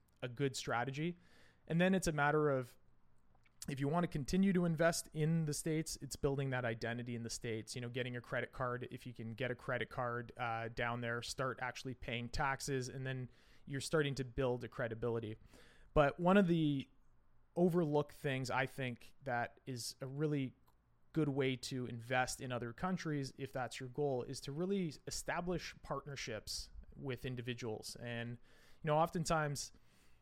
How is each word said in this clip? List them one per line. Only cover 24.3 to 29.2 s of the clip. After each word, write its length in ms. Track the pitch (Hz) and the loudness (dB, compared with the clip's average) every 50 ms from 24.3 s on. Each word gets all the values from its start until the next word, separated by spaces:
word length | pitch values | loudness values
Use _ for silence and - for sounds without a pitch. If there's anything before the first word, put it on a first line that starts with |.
| 131 - | -8 -8
to 100 | - 143 | -8 -8
really 440 | 139 156 180 190 202 196 180 156 131 - - | -4 -4 -2 0 0 0 0 -2 -4 -8 -10
establish 680 | 143 - - - - 147 170 180 180 180 156 - - - - - | -8 -8 -6 -4 -4 -2 -2 0 0 -2 -2 -4 -8 -12 -12 -8
partnerships 840 | - 151 135 - 147 139 - - 135 110 104 - - - - - - - - - - - 139 | -6 -6 -6 -6 -6 -8 -6 -6 -6 -6 -6 -6 -6 -8 -8 -8 -10 -14 -16 -16 -14 -12 -8
with 240 | 139 139 123 - - | -6 -6 -4 -4 -4
individuals. 720 | 131 127 120 120 127 120 120 127 113 110 - - - - - 123 | -6 -6 -4 -2 -2 -2 -2 -4 -4 -4 -4 -6 -10 -10 -8 -8
And, 280 | 120 117 117 117 120 | -6 -4 -4 -4 -6
you 560 | 120 - - - - - - - - - - | -8 -10 -14 -20 -20 -20 -20 -20 -14 -4 0
know, 100 | 156 147 | 2 4
oftentimes, 720 | 156 165 170 - 180 | 4 4 4 2 0